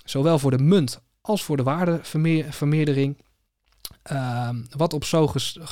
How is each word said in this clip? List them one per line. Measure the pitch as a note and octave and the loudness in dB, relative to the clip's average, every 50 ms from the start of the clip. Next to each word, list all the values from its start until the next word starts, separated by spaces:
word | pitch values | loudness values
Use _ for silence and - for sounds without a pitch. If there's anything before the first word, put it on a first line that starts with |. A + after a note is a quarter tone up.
| - | -12
Zowel | - - C#3 C#3 E3 E3 C#3+ | -6 -2 0 2 4 4 4
voor | C3+ C3+ | 2 2
de | C3 C3 C3+ | 2 4 4
munt | D#3 G3 G3 D3 A#2+ - - _ _ _ _ | 4 4 4 2 0 -4 -10 _ _ _ _
als | - - G#3 F#3+ - | -4 -4 -4 -2 -2
voor | - D3+ | -4 -2
de | C3+ B2 | -2 0
waardevermeerdering. | C3 D3 E3+ F3+ F3 E3+ D#3+ - - - D#3 D#3+ E3 D#3+ D#3+ D3 D3+ C#3+ - D3 D3 D3+ D#3 D3+ D3+ C#3 C3+ C#3 C#3 C#3+ _ _ _ _ _ _ _ _ _ _ _ _ _ - - - _ - | 0 0 0 0 0 0 -2 -4 -4 -2 0 2 2 2 2 0 -4 -6 -2 0 0 2 2 2 2 2 2 0 0 -2 _ _ _ _ _ _ _ _ _ _ _ _ _ -18 -18 -18 _ -10
Ehm, | - D#3 C3+ B2+ B2 A#2+ B2 B2 A#2+ B2 A#2+ A#2 - | -8 -6 -4 -4 -4 -4 -4 -4 -4 -6 -8 -10 -8
wat | - C#3 D#3+ E3+ E3 | -4 -2 -2 -2 -2
op | D3 - | -4 -4
zoges-, | - - E3 D#3 C#3 - C#3 - - - - E3 - | 0 2 2 2 2 0 -2 -6 -6 -10 -12 -14 -10